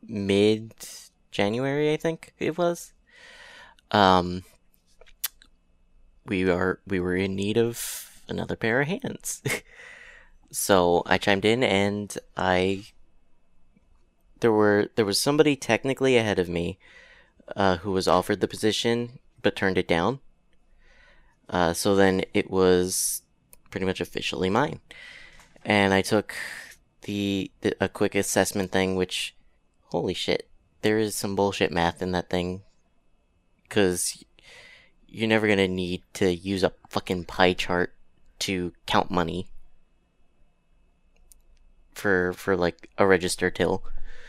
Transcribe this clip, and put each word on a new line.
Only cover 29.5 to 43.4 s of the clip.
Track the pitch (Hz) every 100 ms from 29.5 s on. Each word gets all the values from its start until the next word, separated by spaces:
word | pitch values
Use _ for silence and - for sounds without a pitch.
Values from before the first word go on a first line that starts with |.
| _ _ _ _
holy | 175 139
shit, | 90 - - - - _ _
there | 107 107
is | 107 -
some | 107
bullshit | 98 101 95 101
math | 85 85 -
in | 92
that | 90 -
thing, | 92 90 92 - _ _ _ _ _ _ _ _ _ _
'cause | - 95 90 - - - _ - - - - _ _ _
you're | - 110
never | 110 104
gonna | 98 95
need | 92 90 90 _ -
to | 98
use | 87 95 98
a | 90 - -
fucking | - - 92
pie | 85 - 92
chart | 90 - 87 90 - - _ - _
to | - 95 87 - -
count | 107 -
money | 92 82 87 95 - - - _ _ _ _ _ _ _ _ _ _ _ _ _ _ _ - _ _ _ _ _
for, | - 104 92 90
for, | 90 - 95
like, | 87 - - -
a | 101
register | 92 87 -